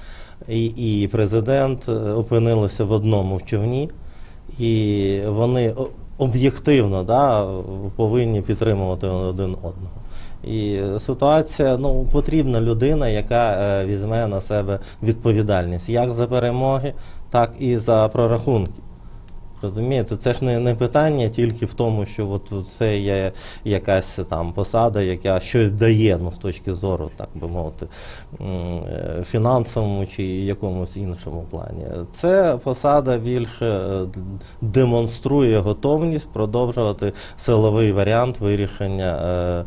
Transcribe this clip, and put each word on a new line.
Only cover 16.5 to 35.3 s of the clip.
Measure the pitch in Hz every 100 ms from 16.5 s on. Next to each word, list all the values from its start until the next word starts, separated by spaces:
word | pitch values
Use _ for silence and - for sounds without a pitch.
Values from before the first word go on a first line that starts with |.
| 123 131 135 139 - - - -
так | 120 117 -
і | 131 117
за | 110 110 110
прорахунки. | - 117 117 139 113 87 - - - - - - - - -
Розумієте, | 101 104 123 131 107 107
це | 123
ж | 120
не, | 127 120
не | 120
питання | 113 120 147 156 143 113
тільки | 113 117 110 104
в |
тому, | - 117 107 98
що | - 98
от | 98 - 98 92
це | - 113 101
є | 101 98 95 - - -
якась | 107 95 - 95 - - 90
там | 82 85
посада, | 98 98 113 117 104
яка | 92 90 98 92
щось | - 120 104
дає, | 104 113 110 110 85
ну, | 87
з | -
точки | 98 - 98
зору, | 90 98 85 76 -
так | -
би | 80 85
мовити, | 87 78 - 80 - - - - -
м, | 98
е, | 90 87 85 87 82 82 85 90
фінансовому | 113 117 127 110 117 104 98 95
чи | -
якомусь | 95 92 98 98 98 92 87 98
іншому | 95 87 - 82 82
плані. | 80 - 82 - 87 -
Це | - 170 190 175 120
посада | 135 123 143 147 131 120
більше, | 117 123 113 - 117
е, | 98 95 95
д-, | 92 95 92 98 - -
демонструє | 110 131 123 117 113 117 131